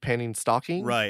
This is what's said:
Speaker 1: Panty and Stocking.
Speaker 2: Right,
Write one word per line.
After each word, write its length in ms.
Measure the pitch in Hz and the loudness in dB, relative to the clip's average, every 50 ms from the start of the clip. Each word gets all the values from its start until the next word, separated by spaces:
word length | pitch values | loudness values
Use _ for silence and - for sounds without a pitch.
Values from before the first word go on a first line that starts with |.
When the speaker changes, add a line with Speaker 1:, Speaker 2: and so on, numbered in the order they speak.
| - | -2
Speaker 1:
Panty 220 | - 123 120 120 | 0 0 0 0
and 120 | 117 110 | -2 -4
Stocking. 480 | - - - 117 123 - - 170 180 190 | -2 0 2 2 2 2 -2 -4 -2 -2
Speaker 2:
Right, 200 | 120 120 117 107 101 | 0 0 2 0 0